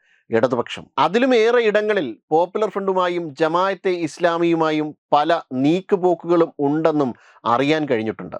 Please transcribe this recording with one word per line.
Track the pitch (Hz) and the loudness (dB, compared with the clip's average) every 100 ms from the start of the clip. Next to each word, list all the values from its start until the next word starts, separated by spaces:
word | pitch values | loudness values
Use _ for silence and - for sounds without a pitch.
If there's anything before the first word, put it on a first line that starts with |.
| _ _ - 113 | _ _ -4 0
ഇടതുപക്ഷം. | 120 120 117 - - - | 2 0 -4 -8 -8 -2
അതിലുമേറെ | 151 202 262 247 220 240 226 | 0 2 2 2 4 2 2
ഇടങ്ങളിൽ | 208 214 208 139 104 - | 0 0 -2 -2 -8 -2
പോപ്പുലർ | 160 180 214 214 | 0 0 -2 -4
ഫ്രണ്ടുമായും | 202 196 185 180 175 170 135 | -4 -4 0 0 -2 -6 -2
ജമാഅത്തെ | 160 170 190 190 190 180 160 | 0 0 0 -2 -4 -2 -4
ഇസ്ലാമിയുമായും | - 175 170 170 165 160 156 151 - _ | -2 -2 0 0 2 0 -2 -4 -8 _
പല | 147 151 170 - 127 | 0 2 0 -2 -2
നീക്കുപോക്കുകളും | 139 175 185 196 180 165 165 170 165 - 143 | 0 0 0 0 0 -2 0 2 2 0 -2
ഉണ്ടെന്നും | 151 160 151 135 110 _ _ 110 | 0 0 0 -2 -4 _ _ 0
അറിയാൻ | 120 139 156 147 | 0 2 0 0
കഴിഞ്ഞിട്ടുണ്ട്. | 117 110 101 87 - | -2 -2 -6 -10 -2